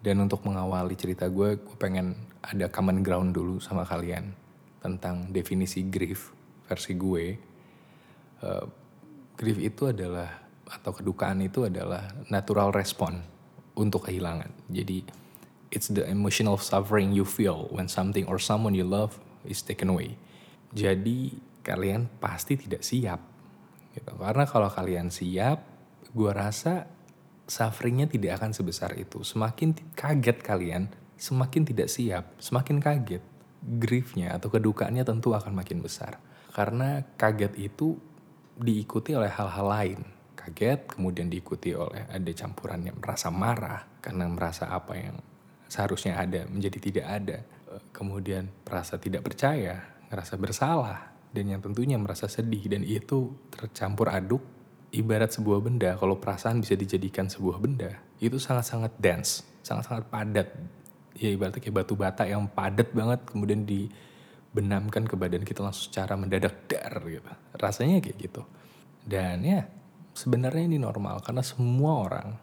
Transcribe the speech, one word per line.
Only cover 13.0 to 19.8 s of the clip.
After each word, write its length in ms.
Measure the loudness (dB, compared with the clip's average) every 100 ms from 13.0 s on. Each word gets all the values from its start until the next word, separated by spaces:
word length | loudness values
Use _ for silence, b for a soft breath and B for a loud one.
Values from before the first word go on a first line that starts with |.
| -2 -2 -10 -16 -20 -20 -14
untuk 320 | 0 2 2
kehilangan. 480 | -2 -4 -2 -4 -6 -12 -6
Jadi, 320 | -4 -2 -4 -6 B B B B -20 -6
it's 160 | -4 0
the 160 | 0 2
emotional 520 | 2 2 2 4 2
suffering 520 | 4 2 4 4 6
you 120 | 4
feel 480 | 2 4 2 2 -4
when 160 | -4 -2
something 400 | 0 2 2 0
or 80 | -2
someone 400 | 2 2 4 4
you 80 |
love 320 | 4 2 0 -2 -20 -18 -10
is 160 | -8
taken 240 | -6 -2